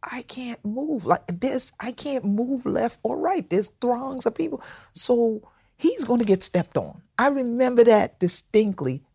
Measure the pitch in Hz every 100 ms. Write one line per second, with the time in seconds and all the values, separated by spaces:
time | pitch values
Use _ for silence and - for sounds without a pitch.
0 | - 247 - - 247 233 208 226 302 277
1 | 165 170 - 175 254 262 - _ 226 -
2 | 294 269 208 202 254 269 - - 233 -
3 | 226 247 320 370 - 180 202 _ 240 240
4 | 269 262 233 226 - - - - - -
5 | - 240 233 214 - _ _ _ 320 480
6 | 240 240 208 190 - 180 - - 82 -
7 | _ - 254 277 247 233 254 247 226 214
8 | 185 _ 180 - - 214 214 190 135 131
9 | _